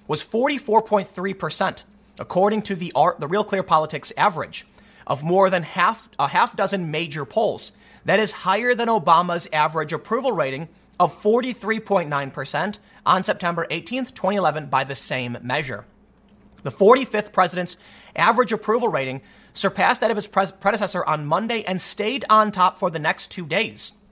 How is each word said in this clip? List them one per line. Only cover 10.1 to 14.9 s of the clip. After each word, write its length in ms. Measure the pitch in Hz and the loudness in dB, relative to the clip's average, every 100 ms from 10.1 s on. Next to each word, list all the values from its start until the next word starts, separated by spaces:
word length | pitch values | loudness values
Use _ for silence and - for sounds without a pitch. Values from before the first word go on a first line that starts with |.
| 233 269 | -2 -2
rating 380 | 180 139 135 165 _ _ - | -2 -2 -4 -10 _ _ 0
of 140 | 175 | 0
forty-three 680 | - 208 233 254 - 196 220 | 2 0 2 0 -6 -4 -4
point 300 | 220 196 147 | 0 -2 0
nine 220 | 143 135 | -4 -4
percent 480 | 143 131 147 190 - _ - - | -8 -6 -4 -4 -6 _ -4 0
on 180 | 185 | 2
September 440 | 185 - 175 170 165 | 0 -2 -2 -2 -4
eighteenth, 460 | 165 170 254 156 - | -6 -6 -6 -8 -4
twenty 220 | 190 202 | -2 2
eleven, 280 | 160 147 143 | 0 -2 -2
by 180 | 135 | -2
the 120 | 139 | -2